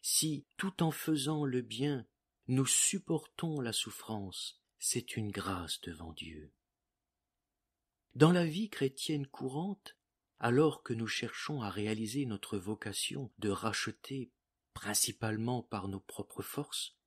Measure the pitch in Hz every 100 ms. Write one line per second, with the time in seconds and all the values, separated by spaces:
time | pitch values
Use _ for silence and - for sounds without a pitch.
0 | - - 156 143 - _ 196 - 165 147
1 | - 156 135 151 143 127 123 110 143 139
2 | 110 _ _ _ - 127 131 - - 196
3 | - 160 - - 170 151 120 110 - -
4 | - 110 98 - - - _ _ - 127
5 | 120 - 107 101 95 92 82 - - 80
6 | 82 80 82 80 - _ _ _ _ _
7 | _ _ _ _ _ _ _ _ _ _
8 | _ 123 151 180 170 160 214 - 139 135
9 | - 151 139 - 131 139 180 190 - -
10 | _ _ _ _ 117 123 156 139 - 117
11 | 113 - 117 - - 151 107 95 104 110
12 | 110 131 131 104 - 104 95 107 110 101
13 | - - 131 - 107 98 113 107 - -
14 | - 135 123 _ _ _ _ - - 208
15 | - 107 113 110 113 123 117 107 95 95
16 | _ - - - - - - - - _